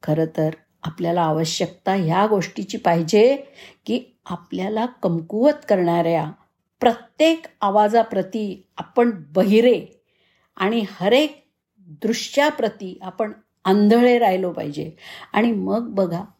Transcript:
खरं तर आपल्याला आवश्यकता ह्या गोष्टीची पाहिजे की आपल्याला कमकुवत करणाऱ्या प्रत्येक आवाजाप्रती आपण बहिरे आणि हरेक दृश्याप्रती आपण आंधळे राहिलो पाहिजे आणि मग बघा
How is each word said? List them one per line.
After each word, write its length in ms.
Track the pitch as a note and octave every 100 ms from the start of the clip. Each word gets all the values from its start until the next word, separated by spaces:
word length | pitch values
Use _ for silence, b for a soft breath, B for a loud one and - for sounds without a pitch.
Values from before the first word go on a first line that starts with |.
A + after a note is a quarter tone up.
खरं 220 | - D3+ D#3+ D#3+
तर 120 | D#3+ D#3 _ _
आपल्याला 380 | D#3+ D#3 E3+ F3
आवश्यकता 720 | D#3+ D#3 D#3+ - E3+ - -
ह्या 340 | G3 D#3+ F3+ G#3+
गोष्टीची 500 | G#3 D#3+ - G3 -
पाहिजे 640 | F3+ E3+ E3 G#3 A#3 C#4+ B B B B -
की 180 | A#3+ - _ -
आपल्याला 600 | F3+ _ F3+ F#3 G#3+ A#3+
कमकुवत 680 | - F#3 E3+ E3 G#3 C4+ D4 -
करणाऱ्या 640 | G3 F3 E3+ E3 E3 D#3 - _ _ _ _
प्रत्येक 680 | A#3+ A3+ - _ D#4 D#4+ - _
आवाजाप्रती 1040 | G3+ G3+ G#3+ A#3 A3+ F#3+ F#3 A3 G#3 F#3 _ -
आपण 460 | - - A#3+ G3+ D3 -
बहिरे 500 | G3 G#3+ A#3+ A4+ - _ _ _ _ _ _ -
आणि 280 | F#3+ A#3 G3+
हरेक 580 | - F#3 B3 D4+ - _ _ _ _
दृश्याप्रती 1200 | F3+ D3+ A3 A#3 - - D4 D4+ A3 - F#3+ F#3
आपण 300 | F#3 - G#3+ G#3+ _ _ -
आंधळे 540 | G3+ G#3 A3+ B3 A#3+
राहिलो 320 | A3+ F#3 F#3
पाहिजे 400 | F3 D#3 C#3+ D#3+ - B B B
आणि 180 | G3 A#3
मग 380 | G#3+ F#3 G#3 A#3
बघा 340 | G3 F#3 E3+ G3+ _